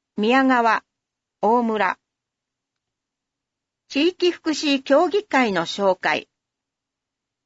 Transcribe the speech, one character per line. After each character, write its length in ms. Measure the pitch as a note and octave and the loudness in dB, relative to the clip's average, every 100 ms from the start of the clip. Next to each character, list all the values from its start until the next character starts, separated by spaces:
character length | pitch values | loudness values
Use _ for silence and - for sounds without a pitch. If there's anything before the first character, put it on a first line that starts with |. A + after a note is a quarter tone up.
| _ - | _ -4
宮 280 | G#3+ B3+ | 0 2
川、 400 | C4+ B3+ A#3 G#3+ _ _ _ _ _ - | 2 2 2 0 _ _ _ _ _ -4
大 240 | G3+ A#3+ | 0 0
村。 340 | A#3 A3 F#3 - _ _ _ _ _ _ _ _ _ _ _ _ _ _ _ _ _ _ - | 0 -2 -2 -4 _ _ _ _ _ _ _ _ _ _ _ _ _ _ _ _ _ _ -8
地 220 | C4+ E4 | -2 -2
域 200 | F4+ F4+ | 0 -2
福 200 | - D#4+ | -2 -6
祉 340 | D4 D#4 C#4 | -4 -2 -2
協 240 | - C#4 F4 | 2 2 2
議 160 | G4+ | -2
会 260 | G#4 C4+ A#3+ | -2 0 0
の 120 | F3+ | -2
紹 360 | E3 - G3 F#3 | -4 -2 0 0
介。 300 | E3+ D3+ - _ _ _ _ _ _ _ _ _ _ _ | -2 -4 -8 _ _ _ _ _ _ _ _ _ _ _